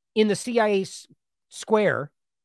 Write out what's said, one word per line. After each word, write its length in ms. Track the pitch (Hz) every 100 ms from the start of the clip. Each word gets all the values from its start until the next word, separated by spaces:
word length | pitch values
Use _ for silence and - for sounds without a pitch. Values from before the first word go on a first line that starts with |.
| _ 220
in 100 | 214
the 80 |
C 240 | 196 - 233
I 100 | 214
A 120 | 202
s-, 240 | 185 - - _ _ _ _
square 600 | - - 220 196 120 143 _ _ _